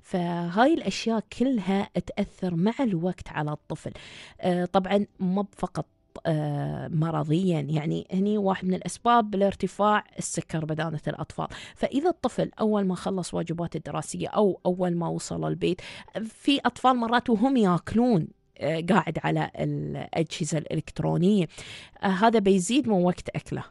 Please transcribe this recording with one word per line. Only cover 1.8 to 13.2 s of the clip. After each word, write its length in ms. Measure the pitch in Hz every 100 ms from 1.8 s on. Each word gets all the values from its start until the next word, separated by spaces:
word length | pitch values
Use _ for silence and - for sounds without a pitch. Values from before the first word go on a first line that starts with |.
| - 180
تأثر 500 | - - 190 - 185
مع 180 | 170 196 240
الوقت 500 | 262 175 180 - -
على 220 | 160 151
الطفل. 400 | 151 _ 156 - - - - - -
آه، 240 | 185 175
طبعًا 400 | 175 190 185 202 202 -
مو 280 | 180 190 202
فقط، 340 | - - - - _ _ -
آه، 640 | - 151 151 147 143 147 135
مرضيًا، 720 | 160 165 156 151 160 190 160
يعني 480 | 139 156 156 165 -
هني 240 | 185 202 214
واحد 300 | 190 190 185
من 60 |
الأسباب 580 | 185 180 - 233 240 214
بالارتفاع 720 | 196 196 - 190 - 208 208 - -
السكر 480 | - - - 160
بدانة 340 | 156 156 160 151 -
الأطفال. 400 | - - - 156 - -
فإذا 340 | - 220 277 339
الطفل 420 | 330 240 - - -
أول 260 | 220 214
ما 100 | 190
خلص 380 | 180 190 190